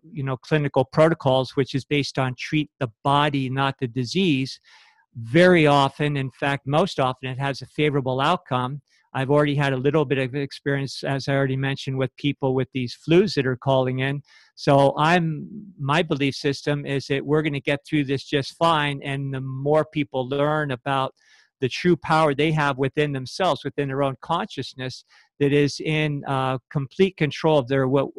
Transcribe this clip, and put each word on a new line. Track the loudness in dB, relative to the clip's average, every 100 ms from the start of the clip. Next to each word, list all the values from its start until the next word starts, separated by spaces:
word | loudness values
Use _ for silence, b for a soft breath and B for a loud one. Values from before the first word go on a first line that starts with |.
| -14
you | -10
know, | -6 -6
clinical | 0 0 0 0 0
protocols, | 4 4 4 2 2 0 -2
which | -2
is | -4
based | -4 -4 -2 -2
on | -4 -4
treat | -4 -4 -4 -6
the | -8 -4
body, | 0 2 2 0 -4
not | -2 -2 -2
the | -6
disease, | -4 -4 0 2 0 -2 -8 b b b b b -14
very | 0 6 8 8 6
often, | 6 4 0 -2 -2
in | -4 -4
fact, | -2 -2 0
most | 0 0 0
often, | -2 -2 -8
it | -6
has | -4 -6
a | -8
favorable | -2 0 0 -2 0
outcome. | 0 0 -2 -2 -2 -8 -14 _ _
I've | -4 2
already | 4 4 2
had | 0
a | 0
little | 2 2 0
bit | 0
of | -2 -4
experience, | -8 -8 -4 -4 -4 -8
as | -6 -4 0
I |
already | 0 0 0
mentioned, | -4 -4 -6 -4
with | -4 _
people | -4 -2 0 0
with | -2
these | -4 -8 -6
flus | 2 4 4
that | 0 -2
are | -2
calling | 0 2 2 0
in. | -2 -4 -8 b b -6
So | 4 6 6 4
I'm, | 4 4 2 -4 -8 -14 -18 -8
my | -2 0
belief | 0 0 0 0
system | -2 -2 -2 -4 -2
is | -4 -2
that | -4 0
we're | 0
gonna | 0 -2
get | -2 -4 -2
through | -2 0
this | -2
just | -2 -2 -2 0
fine, | 2 2 0 -4
and | -6 -6 -6
the | -6
more | -8 -6 0 2
people | 0 -4 -4 -4 -4
learn | 0 0 0 -2
about | -6 -4 -2 -4 -8 b b b -6
the | -6
true | -2 0 0
power | 2 2 4
they | 2 0
have | 2 0 0
within | -2 0 -2
themselves, | -2 -8 -2 -2 -2 -4
within | -6 -4
their | -2
own | -2 -4
consciousness, | -4 -4 -4 -8 -12 -8 -10 -12 -20 b b -2
that | 2
is | 4 2 0
in, | -4 -2 -2 -4 -4
uh, | -4 -2 -4 -6
complete | -6 -4 0 0 2
control | -2 0 2 2
of | 2
their, | 0 2
what | 2 0